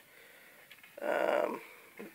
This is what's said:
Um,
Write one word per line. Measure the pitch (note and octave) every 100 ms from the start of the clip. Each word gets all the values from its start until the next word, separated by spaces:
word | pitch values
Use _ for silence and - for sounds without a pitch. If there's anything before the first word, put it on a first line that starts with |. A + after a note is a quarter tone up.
| - - - - - - - - - -
Um, | - - - - - - - - - - -